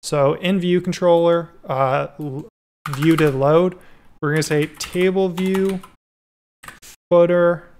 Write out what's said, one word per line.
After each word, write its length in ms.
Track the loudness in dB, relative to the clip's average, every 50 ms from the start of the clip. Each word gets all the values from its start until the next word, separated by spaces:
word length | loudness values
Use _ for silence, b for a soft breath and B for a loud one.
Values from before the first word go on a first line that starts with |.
| -8
So 300 | -4 -2 0 0 0 0
in 240 | -2 -2 -2 -2 0
view 220 | 0 0 0 0
controller, 720 | 0 -2 -6 0 2 2 4 4 4 2 2 0 -2 -6 -16 -20 -10
uh, 420 | -6 -2 -2 0 0 0 -2 -4 -6 -10 -12
l-, 280 | -12 -10 -10 -12 -14 -16 _ _ _ _ _ _ _ -12
view 260 | -8 0 2 2 2 4
to 140 | 2 0
load, 460 | 0 0 0 2 4 4 2 0 -2 b b b b b b b b _
we're 100 | -4 -2
gonna 120 | -2 -2 -2
say 240 | 0 0 -2 -2 -2
table 640 | -6 -14 -16 -8 -4 0 0 0 2 0 -2 -2
view 520 | -2 -4 -4 -2 0 0 -2 -2 -4 -6 -10 -14 _ _ _ _ _ _ _ _ _ _ _ _ _ _ -20 -20 -20 -20 -20 -20 -20 _ _ _
footer. 600 | 2 4 4 4 2 2 2 0 0 -2 -8 -20 -20 -20